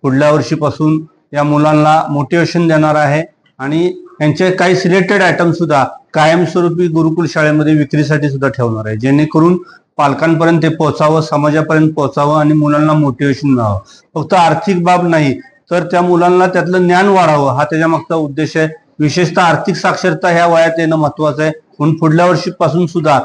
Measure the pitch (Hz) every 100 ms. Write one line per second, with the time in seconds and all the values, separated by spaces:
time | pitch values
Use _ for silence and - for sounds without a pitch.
0 | 143 131 147 151 131 160 147 - 156 156
1 | 156 _ _ 143 147 147 151 151 151 156
2 | 160 147 139 170 165 170 170 156 151 151
3 | 147 151 165 _ _ _ 131 156 175 180
4 | - - 151 151 185 180 185 180 190 190
5 | 180 202 185 - 170 160 165 147 127 -
6 | _ 160 156 170 175 180 175 165 180 160
7 | 160 160 160 - 151 151 151 156 143 151
8 | 143 151 147 139 135 135 120 110 107 107
9 | 127 143 151 160 170 180 - - _ -
10 | 143 135 160 160 165 170 160 160 156 -
11 | 151 160 156 147 147 151 156 160 156 156
12 | 139 147 147 156 151 151 147 147 156 156
13 | 143 120 143 127 143 127 110 95 - -
14 | _ 165 156 190 165 151 - 180 170 180
15 | 175 165 143 120 - _ _ 175 170 180
16 | 180 175 175 180 185 180 160 185 180 180
17 | 202 190 170 151 139 127 147 160 165 160
18 | - 165 151 139 151 165 160 156 _ -
19 | 151 170 170 180 175 156 - 170 190 -
20 | 185 160 185 170 175 165 165 165 160 160
21 | 151 - 156 139 156 156 _ _ 151 156
22 | 160 160 180 180 196 - 165 156 175 175
23 | 156 135